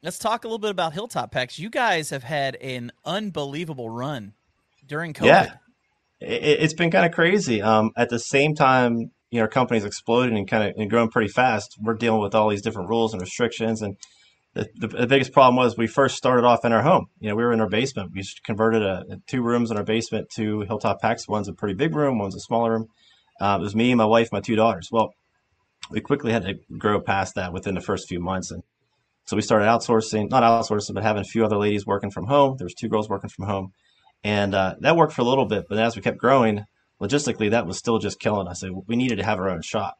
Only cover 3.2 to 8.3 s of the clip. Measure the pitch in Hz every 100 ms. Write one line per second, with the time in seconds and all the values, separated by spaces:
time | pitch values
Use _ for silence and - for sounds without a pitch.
3.2 | 214 156 139 143 175 139 117 117 131 143
4.2 | 101 110 _ _ _ _ 135 147 165 147
5.2 | 113 180 - - _ _ _ _ _ _
6.2 | - 110 - 147 160 160 170 185 175 170
7.2 | 165 208 175 110 104 110 110 - 120 117
8.2 | -